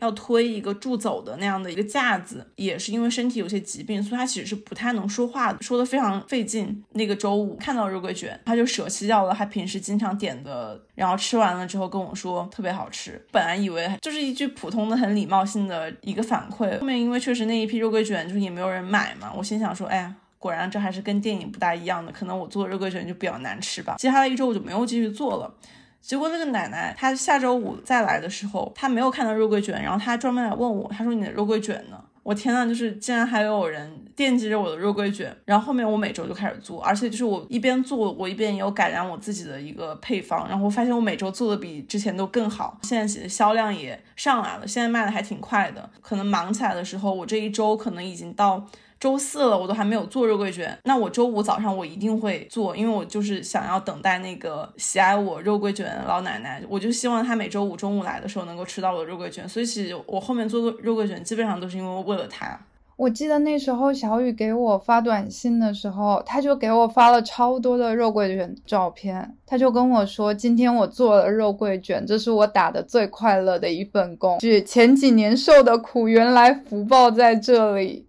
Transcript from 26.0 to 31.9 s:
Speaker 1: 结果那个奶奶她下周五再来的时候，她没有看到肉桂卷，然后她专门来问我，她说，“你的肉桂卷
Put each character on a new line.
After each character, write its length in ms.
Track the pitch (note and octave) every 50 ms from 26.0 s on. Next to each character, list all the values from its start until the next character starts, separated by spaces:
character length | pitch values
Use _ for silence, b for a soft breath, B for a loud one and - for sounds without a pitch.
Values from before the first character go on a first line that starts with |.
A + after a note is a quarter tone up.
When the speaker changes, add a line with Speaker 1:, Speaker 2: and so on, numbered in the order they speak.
Speaker 1:
结 160 | b - C4 C#4
果 120 | D#4 D#4+
那 80 | E4+ E4
个 80 | D#4+
奶 220 | C#4+ A#3+ G3 E3 G2+
奶 260 | D3 E3+ E3+ - - -
她 160 | C4 C4 C4+
下 240 | C4 - - D4 C4+
周 160 | B3+ B3 B3
五 220 | B3 G3+ F#3+ - - -
再 180 | - B3+ A#3+
来 160 | G#3+ D#3+ D#3 D3+
的 100 | E3+ F#3
时 180 | - - G#3
候， 260 | G3+ G3+ F#3 - - -
她 140 | - C#4 C4+
没 120 | A#3+ A#3
有 100 | C4 C4
看 140 | B3+ D4 B3
到 80 | A3
肉 140 | G#3+ A3 A3
桂 140 | A3 G#3+ G3+
卷， 200 | G#3 - E3 -
然 120 | C#2+ -
后 60 | F#3 G#3
她 180 | G#3 A#3+ A#3+
专 160 | A#3+ C#4 B3+
门 100 | B3 B3
来 100 | A#3+ G#3
问 240 | - - B3 A#3+ G#3
我， 140 | G3 - -
她 140 | G#3 A3 A3+
说 80 | A#3+ A#3
，“你 80 | G#3+
的 80 | G3 -
肉 140 | - - G#3
桂 160 | G#3+ A3 A3
卷 160 | G#3+ G#3+ - - - -